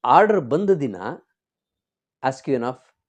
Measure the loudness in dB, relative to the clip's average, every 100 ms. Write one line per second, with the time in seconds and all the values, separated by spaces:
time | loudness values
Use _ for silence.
0 | 6 4 6 0 0 -2 0 -2 -2 -8
1 | -10 -12 _ _ _ _ _ _ _ _
2 | _ _ -6 -6 -4 -4 -4 -8 _ _